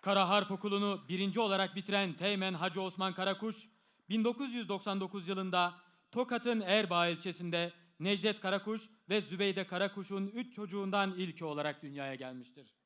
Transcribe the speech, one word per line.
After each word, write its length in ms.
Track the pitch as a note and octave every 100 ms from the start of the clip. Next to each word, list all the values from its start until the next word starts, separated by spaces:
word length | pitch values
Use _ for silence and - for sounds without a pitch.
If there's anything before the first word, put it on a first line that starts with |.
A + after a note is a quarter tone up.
Kara 260 | F#3+ G3 F3+
Harp 220 | G3+ G3+
Okulu'nu 500 | G3 G#3 G3+ G3+ F#3+ B2+
birinci 300 | F#3 G3 F#3+
olarak 360 | A3 G3 F#3+ F#3+
bitiren 380 | F#3+ G3+ F#3+
Teğmen 400 | D#3+ F#3+ G3+ F#3+
Hacı 280 | F3 F3+ F3
Osman 320 | F#3+ F3+ F#3+
Karakuş, 560 | F3+ F#3+ F#3+ A3 - - _ _ _ _
bin 140 | A3
dokuz 300 | A3 A#3+ C#4
yüz 160 | A#3+ G3
doksan 300 | G3 G#3 G3
dokuz 280 | F#3+ G3 E3+
yılında 460 | F#3+ F#3+ F3+ F3 F3 _ _ _
Tokat'ın 500 | A3+ B3 A#3+ A#3+ A3+
Erbaa 460 | F#3+ G#3 G3+ F3 F3
ilçesinde 680 | E3+ E3+ E3 F3 E3+ E3+ - _ _
Necdet 400 | E3+ G3+ G3+ G#3
Karakuş 500 | F#3+ G3 G3 A3 - _ -
ve 120 | G#3
Zübeyde 460 | D3 F3 G3 F#3+ F#3
Karakuş'un 600 | F3+ G3 G3+ F#3 G3 G3
üç 280 | A3+ B3 -
çocuğundan 580 | G3+ G3 F#3+ G3+ F#3+
ilki 320 | F#3 F#3 - E3
olarak 380 | D3 D3 C#3+
dünyaya 320 | D3 C#3 C#3 C3
gelmiştir. 600 | C3 B2+ B2 - A#2 _